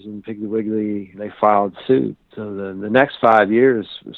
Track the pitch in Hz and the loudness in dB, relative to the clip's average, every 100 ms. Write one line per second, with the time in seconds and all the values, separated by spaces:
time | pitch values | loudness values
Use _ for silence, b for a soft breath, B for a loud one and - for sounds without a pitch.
0 | 104 104 107 104 107 110 107 110 104 104 | -12 -14 -12 -10 -6 -4 -2 -4 -4 -6
1 | 95 95 104 - 107 104 101 - - 131 | -10 -14 -12 0 2 2 0 -4 0 2
2 | 120 - _ - 107 98 98 95 104 123 | 0 -8 _ -14 -12 -10 -10 -8 0 2
3 | 139 - 117 110 101 113 135 117 92 - | 2 2 4 4 4 4 4 2 -4 -14
4 | - | -20